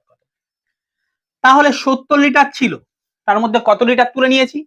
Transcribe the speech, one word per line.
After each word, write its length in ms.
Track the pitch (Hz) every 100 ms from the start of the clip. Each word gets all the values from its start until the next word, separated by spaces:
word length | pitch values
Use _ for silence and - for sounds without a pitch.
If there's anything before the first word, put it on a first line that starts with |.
| _
কত? 140 | _ _ _ _ _ _ _ _ _ _ _ _ _
তাহলে 260 | 254 269 285 -
সত্তর 340 | 269 269 - 285
লিটার 280 | 285 285 277 -
ছিল, 160 | 240 139 _ _ _ _ -
তার 100 | 208
মধ্যে 200 | 226 233 226
কত 120 | 202
লিটার 260 | 240 240 247
তুলে 140 | 262 262
নিয়েছি? 240 | 269 262 294